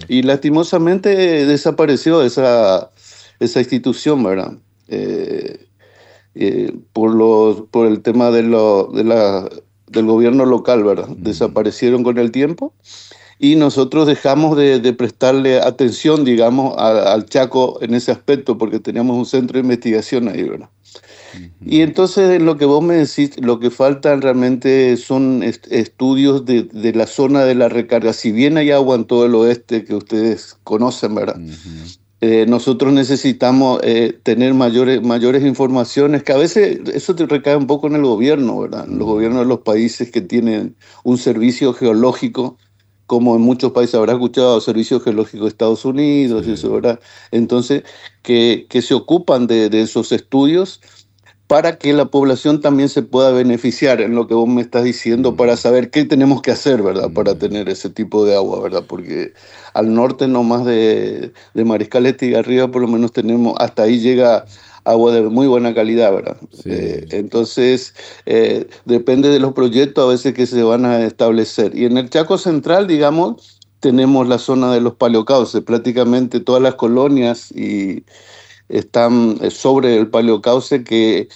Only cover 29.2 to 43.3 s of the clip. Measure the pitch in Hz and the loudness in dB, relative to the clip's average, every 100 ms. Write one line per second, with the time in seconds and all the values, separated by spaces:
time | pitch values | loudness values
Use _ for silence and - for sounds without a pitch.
29.2 | 120 117 117 120 - 113 98 104 98 107 | 2 4 2 0 -4 -6 -4 -8 -4 -2
30.2 | 113 101 - - - 107 120 123 110 104 | -2 -4 -8 -18 -6 -2 -2 -4 -6 -4
31.2 | 101 - 80 78 82 80 80 92 _ - | -6 -8 -12 -18 -18 -18 -20 -20 _ -4
32.2 | 113 113 110 120 120 120 135 139 127 135 | 0 2 4 2 0 0 2 2 2 0
33.2 | 139 120 123 131 131 123 - 113 113 - | -2 0 2 4 2 0 0 0 0 -2
34.2 | - 113 127 131 123 117 127 131 117 120 | -2 0 2 2 2 2 0 0 0 0
35.2 | 120 131 139 123 135 131 117 - 143 147 | 0 2 0 0 0 0 -2 0 0 0
36.2 | 143 139 165 214 202 - - - - 170 | 0 0 0 2 0 0 -6 -8 -4 -4
37.2 | 160 147 143 147 131 147 147 151 139 107 | -2 -2 0 0 0 -2 -2 0 0 0
38.2 | 127 151 120 104 101 107 - 101 107 107 | 0 0 -2 -4 -6 -8 -8 -6 -2 -2
39.2 | 110 127 123 117 - 107 117 - 120 117 | 0 0 -2 -2 0 0 0 -2 -6 -6
40.2 | 170 120 113 107 98 - _ - 123 123 | -2 -2 0 -2 -6 -12 _ -10 -2 -2
41.2 | 131 113 117 120 139 120 123 110 127 127 | 0 0 0 0 -2 0 0 2 2 0
42.2 | 127 - 123 - _ _ _ _ - 120 | -6 -6 -8 -8 _ _ _ _ -4 0
43.2 | 120 | 2